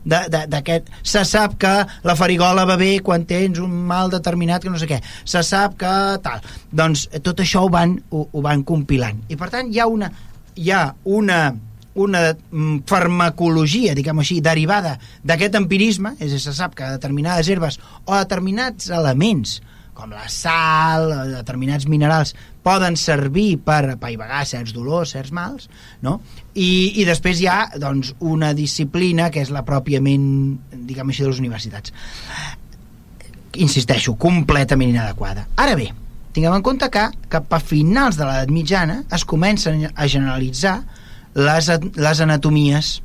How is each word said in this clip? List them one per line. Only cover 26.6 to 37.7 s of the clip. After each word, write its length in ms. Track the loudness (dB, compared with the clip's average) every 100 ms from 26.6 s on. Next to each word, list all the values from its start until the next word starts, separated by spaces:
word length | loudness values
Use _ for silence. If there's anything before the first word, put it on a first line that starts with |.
| 2 2 2 2
i 80 | 2
després 340 | 2 0 0
hi 60 | 2
ha, 240 | 0 -2 -4
doncs, 340 | -2 -2 -4 -6
una 340 | -2 0 0
disciplina 800 | 0 -2 -2 -2 0 2 2 0
que 100 | -2
és 80 | -4
la 140 | -4
pròpiament, 960 | -2 -2 0 2 4 2 2 2 0 -4 -10
diguem 380 | -14 -12 -6 -6
així, 140 | -2
de 60 | -2
les 80 | -2
universitats. 540 | -4 -6 -10 -10 -14 -14 -14 -14 -12 -10 -10 -12 -18 -20 -20 -20 -20 -20 -20 -20 -16 0
Insisteixo, 600 | 2 2 2 0 0 0
completament 720 | 2 4 4 2 4 4 4
inadequada. 540 | 2 0 -4 -4 -4 -4 2
Ara 200 | 4 2
bé, 100 | -2 -8 -14 -14 -6 0
tinguem 220 | 2 4
en 60 |
compte 260 | 2 0 0
que 140 | 0 0 -4 -4
cap 200 | -2 0 -2
a 40 |
finals 560 | 2